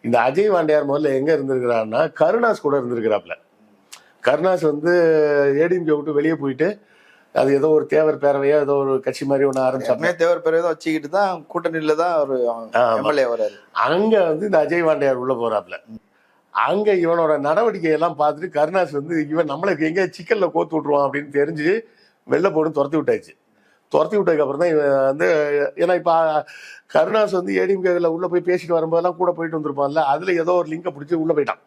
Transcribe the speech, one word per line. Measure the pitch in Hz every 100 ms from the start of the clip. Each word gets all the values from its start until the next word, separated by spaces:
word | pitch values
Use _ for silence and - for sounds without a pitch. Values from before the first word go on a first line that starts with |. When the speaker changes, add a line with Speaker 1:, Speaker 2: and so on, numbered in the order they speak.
Speaker 1:
இந்த | 117 117
அஜய் | 123 151 214
வாண்டையார் | 180 160 151 143
முதல்ல | 143 151
எங்க | 135 143 156
இருந்திருக்கிறான்னா, | 135 127 123 117 110 120 156 -
கருணாஸ் | 160 226 233 208
கூட | 147 139
இருந்திருக்கிறாப்ல. | 123 117 110 104 87 82 _ _ _ _ _ - _ _
கருணாஸ் | - 147 180 180
வந்து | 156 147 160 175 165 156 151 147 139 139
ஏ | 170
டி |
எம் | 180
கே | 156
விட்டு | 151 147
வெளியே | 143 156
போயிட்டு, | 165 139 131 165 208 _ _ _ _ _
அது | - 135
ஏதோ | 139 151
ஒரு | 156 -
தேவர் | 151 156 139
பேரவையோ | 143 139 139 151
ஏதோ | 143
ஒரு | 143 139 131
கட்சி | - 127 139
மாதிரி | 135 139
ஒண்ணு | 131
ஆரம்பிச்சாப்ல. | 131 131
Speaker 2:
ஏற்கனவே | 117 123 165
தேவர் | 170 165 170
பேரவை | 160 165
தான் |
வச்சுக்கிட்டு | 170 156 165 156 147
தான் | 185 196 175 147
கூட்டணியில | 175 170 160 151
தான் | 151 170 165 139
ஒரு | 131 120 117 113
Speaker 1:
ஆமா. | 117 120 113
Speaker 2:
எம் |
எல் | - 147
ஏ |
வராரு. | 123 117 107 - _
Speaker 1:
அங்க | - 120 170 214 220
வந்து | 170 156
இந்த | 208 180
அஜய் | 143 170
வாண்டையார் | 165 147 139
உள்ள | 127 127
போறாப்ல. | 120 117 107 - 90 - 110 _ _ _ _ _
அங்க | 95 120 185 214
இவனோட | 190 165 170 160 151
நடவடிக்கையெல்லாம் | 143 170 233 147 160 151 170 147
பார்த்துட்டு | 151 147 180
கருணாஸ் | 151 156 190 170
வந்து, | 143 147 165 151
"இவன் | 156 156
நம்மளுக்கு | 143 196 156
எங்க | 160 175
சிக்கல்ல | 185 - 170 220 175
கோத்து | 156 160
விட்டுருவான்" | 160 143 143 139
அப்படின்னு | 139 147
தெரிஞ்சு | 143 147 160 151 214 226 _ _ _ -
வெளில | 139 190
போன்னு | 156 156
துரத்தி | 147 143 156
விட்டாச்சு. | 123 110 - - _ _ _ _ _
துரத்தி | 147 160 208
விட்டதுக்கு | 175 156
அப்புறம் | 139 139
தான் | 175
இவன் | 151 143 139
வந்து, | 135 139 180 160 147 147 143
ஏன்னா | - 170
இப்ப | 180 160 165 160 151 143 - - - _
கருணாஸ் | - 170 220 214
வந்து | 190 185 190
ஏ | 185
டி |
எம் | 196
கேல | 180 175 170
உள்ள | 165 180
போய் | 175
பேசிட்டு | 165 180 170
வரும்போதெல்லாம் | 170 160 170 180 165
கூட | 180
போயிட்டு | 175 165 160
வந்திருப்பான்ல, | 151 139 139 151
அதுல | 143 147 185
ஏதோ | 175 160
ஒரு | 180 156
லிங்கை | 160 175
பிடிச்சி | 139 143
உள்ள | 170 160
போயிட்டான். | 151 127 -